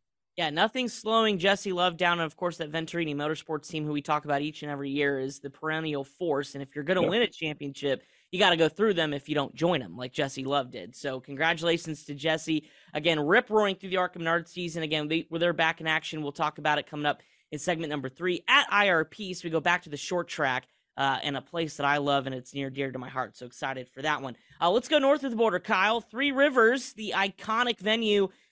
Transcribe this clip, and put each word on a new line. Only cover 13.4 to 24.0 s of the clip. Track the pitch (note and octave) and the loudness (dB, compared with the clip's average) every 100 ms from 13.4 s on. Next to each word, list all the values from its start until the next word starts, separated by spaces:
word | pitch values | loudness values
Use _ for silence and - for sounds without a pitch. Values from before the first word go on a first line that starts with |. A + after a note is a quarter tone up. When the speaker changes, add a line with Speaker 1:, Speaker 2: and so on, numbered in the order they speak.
| B3 G#3+ G3+ F#3+ | 4 4 2 0
Speaker 1:
through | F#3+ | -2
the | F#3 | 0
arca | F3+ F3+ | 0 -2
Menard | E3 E3+ E3 | 0 0 -2
season. | F3+ E3+ E3 | -8 -6 -4
Again, | D#3 D#3 D3+ | -2 -2 0
they, | E3 - | -2 -2
they're | D#3+ F3 | 0 0
back | E3 D#3+ D#3+ | 2 0 0
in | D#3+ | -2
action. | D#3 - D#3 | -2 -2 -6
We'll | C#3+ | -6
talk | D3 D3+ - | -2 -4 0
about | D3+ D3 | 0 2
it | - | 0
coming | D3+ | -4
up | D3 - _ _ - | -2 -2 _ _ -12
in | D3+ | -8
segment | - E3 D#3+ | -4 -2 -2
number | D3 C3 | -4 -6
three | - F3+ F3+ - | -6 -4 -2 2
at | C#4 - | 2 4
I | G3+ G3+ | 2 4
R | E3+ | 2
P. | D#3 - G3 | 0 -6 -10
So | F3+ | -8
we | E3+ | -4
go | D#3+ | -2
back | E3+ F3 | 2 0
to | D#3+ | -2
the | C#3+ | -10
short | - F3+ - | -4 -4 -4
track, | - C#3 B2+ - _ _ - | -2 0 -2 -6 _ _ -2
uh, | C#3 C3+ | 0 0
and | C#3+ C#3 | -2 -6
a | |
place | - E3+ D#3+ - | -6 -6 -4 0
that | C#3+ | 2
I | D3 | 2
love, | C#3+ C#3 C3+ | 2 0 0
and | |
it's | C3 B2 | -8 -10
near | C#3 C3+ | -8 -8
dear | C3 C3+ | -4 -6
to | B2+ | -6
my | B2 | -8
heart. | C3 A2 - | -6 -6 -8
So | |
excited | B2 - C#3 C3 B2 | -16 -8 -8 -6 -10
for | C3 | -6